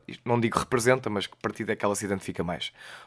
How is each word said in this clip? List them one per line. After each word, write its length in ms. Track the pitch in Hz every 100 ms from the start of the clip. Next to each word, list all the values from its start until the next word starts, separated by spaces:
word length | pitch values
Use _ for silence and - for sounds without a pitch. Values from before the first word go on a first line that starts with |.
| - -
não 140 | 127 120
digo 200 | 117 -
representa, 500 | - 123 117 127 113
mas 180 | 101 -
que 100 | -
partido 340 | 110 - 107
é 40 | 107
que 80 |
ela 100 | 104
se 100 | 101
identifica 400 | 101 95 - 90
mais. 260 | 85 80 - - - -